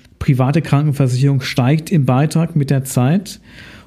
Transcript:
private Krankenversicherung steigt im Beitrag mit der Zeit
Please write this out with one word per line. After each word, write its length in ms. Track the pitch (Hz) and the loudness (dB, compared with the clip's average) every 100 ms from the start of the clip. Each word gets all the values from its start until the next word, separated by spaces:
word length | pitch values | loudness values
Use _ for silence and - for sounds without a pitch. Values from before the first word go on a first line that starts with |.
| - _ | -20 _
private 440 | - 127 127 156 | -2 0 2 0
Krankenversicherung 800 | - 139 151 139 131 123 139 135 | 0 0 0 0 0 2 0 0
steigt 500 | - - 123 156 160 | -2 -2 0 0 0
im 140 | 170 127 | 0 2
Beitrag 500 | 127 156 160 165 151 | 2 0 0 -2 -2
mit 140 | 139 | 0
der 120 | 135 | -2
Zeit 580 | 135 131 123 185 - - - - - - | -2 0 0 0 -4 -14 -20 -20 -20 -20